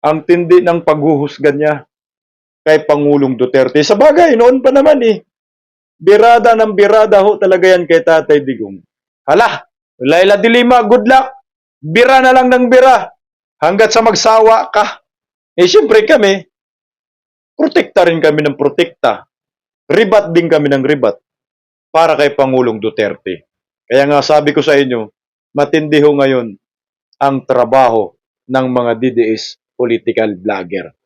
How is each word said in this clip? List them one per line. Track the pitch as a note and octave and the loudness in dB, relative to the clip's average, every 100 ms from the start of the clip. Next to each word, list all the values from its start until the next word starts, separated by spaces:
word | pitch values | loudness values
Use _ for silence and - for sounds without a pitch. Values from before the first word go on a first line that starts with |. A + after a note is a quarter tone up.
| D3 | -2
Ang | D#3 D3+ | -4 0
tindi | F3 E3+ F3+ | -2 2 2
ng | F3 E3+ E3 | 2 -2 -2
paghuhusga | D3+ D#3 D3 C#3+ - D3 C#3+ | -2 -2 -2 -4 -4 -2 0
niya | D3+ D3 - _ _ _ _ _ _ _ | -2 -4 -10 _ _ _ _ _ _ _
kay | - D#3 D#3 | 0 0 0
Pangulong | D3 D3 D3 C3+ | -2 0 0 -2
Duterte. | B2 B2+ C#3 B2+ D3 | -2 -2 0 0 0
Sa | D3+ G3+ | 0 2
bagay, | D4 D4+ E4+ A#3 | 4 4 2 4
noon | A#3 C4 | 2 2
pa | B3+ | 0
naman | C#4 D4 D4 | 2 2 2
eh. | A#3 G3 _ _ _ _ _ _ _ _ | 0 -2 _ _ _ _ _ _ _ _
Birada | D#3+ G#3 A#3 A#3 A#3 | 0 4 4 4 2
ng | A3+ G#3+ G3 | 0 0 0
birada | G3+ G#3+ G#3+ G3+ G3 | 2 2 2 2 2
ho | G3 | 0
talaga | G3 F#3 F#3 | 0 0 2
yan | F#3 E3+ | 0 2
kay | E3 E3 | 0 2
Tatay | D#3+ D3+ D3 C3+ | 0 2 -2 -2
Digong. | A#2 G#2 F#2+ _ _ _ _ - | -10 -10 -16 _ _ _ _ -4
Hala, | D#3+ A3+ D3+ - _ _ _ | 0 0 -4 -16 _ _ _
Laila | B2+ E3 F#3+ G3+ | -2 0 2 2
de | A3+ | 2
Lima, | A#3 A#3 B3 G#3+ | 0 2 2 2
good | A#3+ G#3 | 0 2
luck. | C4 C4+ - _ _ _ _ | 0 0 -12 _ _ _ _
Bira | D3+ E3+ B3 C4 | -6 0 2 4
na | B3+ | 4
lang | C4 B3+ | 2 2
ng | B3+ B3 | 2 2
bira. | B3+ C4 A#3+ - _ _ _ _ _ | 4 4 2 -2 _ _ _ _ _
Hanggat | D#3 G3 A3 | -4 0 0
sa | A3+ A3+ | 2 0
magsawa | G3+ A#3+ A3+ A3 A3 - | 0 0 2 4 2 0
ka. | G#3+ G#3 - _ _ _ _ _ | -4 -4 -6 _ _ _ _ _
Eh, | - F3+ | -2 2
siyempre | F#3+ D3 A3 G#3+ | 2 2 0 2
kami, | D4+ G3+ F#3+ - _ _ _ _ _ _ _ _ _ _ | 0 2 -2 -8 _ _ _ _ _ _ _ _ _ _
protekta | _ D#4 F4 B3 - F3 | _ -4 -2 -2 0 0
rin | E3 | 0
kami | D#3 D3+ D3+ | 0 0 -4
ng | C#3 | -4
protekta. | C#3+ C#3 E3+ _ B2+ G2+ - _ _ _ _ _ _ | -6 -2 -6 _ -4 -4 -12 _ _ _ _ _ _
Ribat | E3+ A3 G#3+ G3+ | -2 2 0 0
din | E3+ E3 | -2 0
kami | D#3 D3 | -2 0
ng | C#3 C3 | -2 -2
ribat | D3 A#2+ G2+ _ _ _ _ _ _ _ | -2 -2 -4 _ _ _ _ _ _ _
para | D#3+ E3 D3+ | -2 0 0
kay | C#3+ | -2
Pangulong | C#3+ C3+ C3 B2 A2 | 0 -2 0 -2 -4
Duterte. | G#2+ G#2+ G#2 E2+ - F2+ _ _ _ _ _ | -8 -4 -6 -6 -12 -12 _ _ _ _ _
Kaya | B2+ C#3 | -2 0
nga | D3 C3+ | 0 2
sabi | D3+ D3 D3 | 0 0 -2
ko | D3 | 0
sa | |
inyo, | C#3+ C3+ B2 G#2+ _ _ _ _ | 0 0 -4 -10 _ _ _ _
matindi | C#3 C#3+ D#3+ D#3 D3+ | -6 -2 -2 -2 2
ho | D3 C#3+ | 2 2
ngayon | C#3 C3 A#2 G2 _ _ _ _ _ _ | 0 -2 -6 -14 _ _ _ _ _ _
ang | C#3 C#3 B2+ | -4 -4 -4
trabaho | B2+ A#2 C3 B2+ A2+ G2+ _ _ _ _ | -2 0 2 2 0 -4 _ _ _ _
ng | C3 C3 | -4 -2
mga | B2+ A#2+ A2+ | -4 -4 -4
D | B2+ | -4
D | A#2 A2 A2 | -2 -2 -4
S | - - _ _ | -8 -20 _ _
political | B2 A2+ - A2+ A2 | -4 -4 -4 -4 -4
vlogger. | F#2+ F#2+ G2+ F2+ F#2+ E2+ _ | -6 -8 -8 -8 -12 -12 _